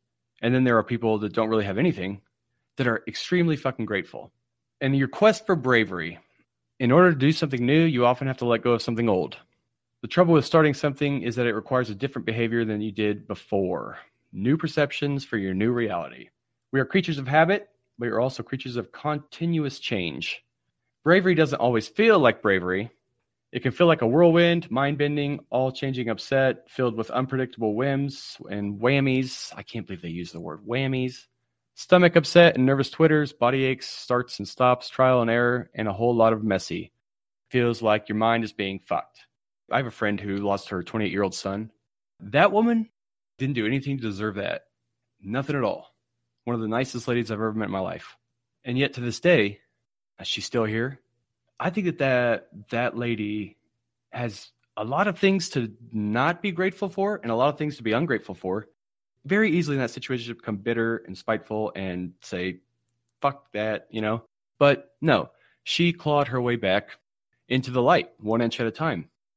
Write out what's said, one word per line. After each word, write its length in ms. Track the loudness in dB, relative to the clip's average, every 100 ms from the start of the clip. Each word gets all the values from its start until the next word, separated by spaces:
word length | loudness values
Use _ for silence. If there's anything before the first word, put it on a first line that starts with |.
| _ _ _ _
And 140 | 0
then 80 | 2
there 160 | 4 2
are 60 |
people 340 | 2 -2 0 0
that 140 | -2
don't 160 | -2 0
really 160 | 0
have 140 | 0 0
anything 420 | 0 0 -6 -8 _ _ _ _ _ -4
that 100 | -2
are 160 | -2 -6
extremely 480 | -10 -2 0 2 0
fucking 300 | -4 -4 -4
grateful. 460 | -4 -4 -14 -18 _ _ _ _ _
And 160 | 0 2
your 120 | 0
quest 380 | 4 4 4 0
for 100 | -2
bravery, 640 | 2 2 2 -4 -10 -12 _ _ _ _ _ _
in 140 | 4
order 180 | 6 6
to 80 | 4
do 140 | 0
something 320 | 0 -2 -2
new, 200 | 2 4
you 200 | 2 2
often 220 | 2 2 -4
have 100 | -4
to 80 |
let 160 | 0 0
go 120 | 2
of 100 | 0
something 260 | -2 -2 0
old. 300 | 0 0 -8 _ _ _ _ _ _
The 60 | -4
trouble 260 | 2 6
with 100 | 6
starting 300 | 4 4 4
something 480 | 2 -4 -2 -2 -2
is 140 | -4 -2
that 100 | -2
it 80 |
requires 340 | -2 -2 -2 -2
a 60 |
different 320 | -4 -6 -6 -6
behavior 400 | -2 -2 0 -2
than 160 | -4
you 100 | -6
did 340 | -2 -2 -2 -6
before. 720 | -12 -4 -2 -2 -4 -8 -14 -20 _ _
New 280 | -6 0 0
perceptions 640 | -2 0 -2 -2 -4 -4
for 140 | -4 -4
your 160 | -2
new 180 | 0 0
reality. 560 | 0 -2 -4 -8 -14 -20 _ _ _ _
We 80 | -2
are 40 |
creatures 320 | 0 0 0 -4
of 100 | 2
habit, 440 | 4 4 2 -4 _ _ _
but 100 | -4
we 40 |
are 80 | 0
also 220 | -2 -4
creatures 340 | -8 -8 -6 -8
of 160 | -8
continuous 840 | -6 -4 -4 -8 -6 -2 -2 -2 -6
change. 640 | -6 -4 -4 -6 -8 -10 _ _ _ _ _ _
Bravery 320 | 2 4 4
doesn't 260 | 4 2 2
always 280 | 2 2 -2
feel 300 | 2 6 8
like 240 | 6 4
bravery. 480 | 2 2 2 -2 -4 _ _ _ _ _ _
It 80 | -4
can 120 | -4
feel 140 | 2 4
like 160 | 4
a 40 | 4
whirlwind, 640 | 6 6 6 4 2 -2
mind-bending, 760 | -2 0 0 0 0 -2 -4 -4
all-changing 600 | -2 -2 -2 -6 -4 -4
upset, 580 | -6 0 2 2 0 _
filled 300 | -2 -2 -2
with 100 | -4
unpredictable 640 | -4 -2 -2 -4 -4 -2
whims 640 | 0 -2 -2 -4 -8 -18 -18 -10
and 280 | -6 -6 -2
whammies. 720 | 2 2 2 0 -2 -8 -14 -14
I 60 |
can't 240 | -12 -12 -10
believe 160 | -12
they 60 | -10
use 200 | -10 -10
the 100 | -12
word 200 | -12 -14 -6
whammies. 580 | -4 -2 -2 -4 -8 _ _ _ _ _ -20
Stomach 380 | 4 6 8 6
upset 380 | 6 8 8 8
and 80 |
nervous 240 | 2 2 0
twitters, 460 | 4 4 4 0
body 300 | 0 0 2
aches, 220 | 0 -2 -8
starts 520 | -14 -2 -2 -2 -8
and 100 | -12
stops, 400 | 2 2 2 -2
trial 320 | 2 4 4
and 100 | 2
error, 380 | 2 2 0 -6
and 120 | -6 -6
a 60 |
whole 240 | -2 0 4
lot 160 | 4
of 100 | 4
messy. 480 | 0 -2 -2 -10 -10 _ _ _ _ _ _
Feels 320 | 0 0 2
like 260 | 2 2 0
your 80 | 0
mind 280 | 2 2
is 80 | -2
being 240 | -6 -6 -6
fucked. 480 | -6 -6 -6 _ _ _ _ _ _
I 60 | -4
have 100 | -4
a 40 |
friend 280 | -4 -4 -4
who 200 | -4 -4
lost 320 | -2 -4 -4
her 120 | -8
twenty-eight-year-old 520 | -6 -4 -2 0 -2
son. 360 | -2 -6 -6 -8 _ _ _ _ _
That 300 | -4 2 4
woman 380 | 4 2 0 -2 _ _ _ _ _
didn't 200 | -4 -2
do 100 | -2
anything 320 | -2 -4 -6
to 40 |
deserve 340 | -6 -6 -6 -4
that. 260 | -6 -6 _ _ _ _ _ _
Nothing 340 | -8 -6 -4
at 100 | -2
all. 300 | -2 -4 -12 _ _ _ _ _
One 100 | -6
of 80 | -4
the 60 | -2
nicest 400 | -2 -4 -6 -2
ladies 220 | -2 -2
I've 40 |
ever 180 | -4 -4
met 140 | -4 -4
in 60 |
my 80 | -4
life. 360 | -6 -8 -14 -20 _ _ _ _
And 140 | -6 -2
yet 160 | -2
to 80 | -2
this 180 | -8 -2
day, 400 | 2 4 2 -2 _ _ _ _ _ _
she's 240 | -10 -8 -4
still 180 | -2
here. 380 | -2 -2 -4 -8 _ _ _ _ _ _
I 80 | -4
think 160 | -2 -4
that, 120 | -2
that, 500 | 0 2 2 0 -4 -20 -6
that 260 | -2 -2 -2
lady 640 | -4 -4 -4 -6 -8 _ _ _ _ _ _
has 380 | -8 -8 -10 -20 _ _ -10
a 60 |
lot 240 | -4 -2 -2
of 100 | 2
things 320 | 2 2 -2
to 240 | -4 -4 -8 -10
not 480 | -6 -2 0 0 -2
be 120 | -6
grateful 360 | -2 -4 -4 -8
for 320 | -4 -4 -4
and 80 | -4
a 60 | 0
lot 140 | 0
of 80 | 0
things 180 | -6 -4
to 60 |
be 100 | -2
ungrateful 420 | 0 0 -2 -4
for. 320 | -10 -4 -6 -6 _ _ _ _ _
Very 260 | -2 0 2
easily 260 | 2 0 -2
in 40 |
that 100 | -4
situation 380 | -6 -6 -6 -6
to 120 | -10
become 180 | -8 -6
bitter 400 | -2 0 0 -2
and 200 | -8 -12
spiteful 540 | -4 -4 -4 -6 -6
and 380 | -6 -8 -6 -8 -12
say, 400 | -10 -6 -6 -8 _ _ _ _ _ _
"Fuck 300 | -4 -4 _
that," 340 | -6 -4 -6 -8
you 100 | -4
know? 220 | -2 -2 -6 _ _ 2
But 340 | 2 2 -4 _
no, 300 | 2 2 0 _ _ _
she 280 | -8 0 0
clawed 360 | 0 0 0 0
her 120 | -2
way 140 | -2
back 360 | 0 2 0 -2 -20 _ _ _ _ -4
into 240 | -2 0
the 100 | 0
light, 280 | 4 2 0 _
one 200 | -2 0
inch 200 | 0 0
at 80 | -4
a 20 |
time. 400 | -2 -4 -4 -10 _ _